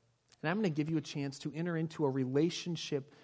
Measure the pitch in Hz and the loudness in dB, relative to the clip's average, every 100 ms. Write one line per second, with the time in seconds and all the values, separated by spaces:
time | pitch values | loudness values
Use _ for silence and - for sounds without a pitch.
0 | _ _ _ - 151 202 208 147 151 160 | _ _ _ -4 -2 2 2 2 0 0
1 | - 147 139 135 151 151 175 165 160 - | -2 -4 -4 -4 -6 -4 -2 0 -2 2
2 | 143 135 127 139 170 - 175 160 - 143 | 2 2 2 4 4 2 -4 -4 -2 -4
3 | - - | -4 -18